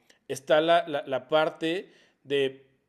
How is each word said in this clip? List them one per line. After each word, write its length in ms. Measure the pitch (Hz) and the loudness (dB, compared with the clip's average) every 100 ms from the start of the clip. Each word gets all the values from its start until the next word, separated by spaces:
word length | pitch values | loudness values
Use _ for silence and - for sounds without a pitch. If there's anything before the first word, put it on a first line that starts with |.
| _ _ _ | _ _ _
está 340 | 131 - 156 | -12 0 2
la, 260 | 160 170 170 | 4 2 2
la, 160 | 143 131 | -6 -4
la 220 | 131 - | -6 0
parte 640 | 156 160 165 160 175 - _ _ _ | 0 0 -2 -6 -6 -8 _ _ _
de 420 | 131 143 135 135 _ _ | -6 -2 -2 -4 _ _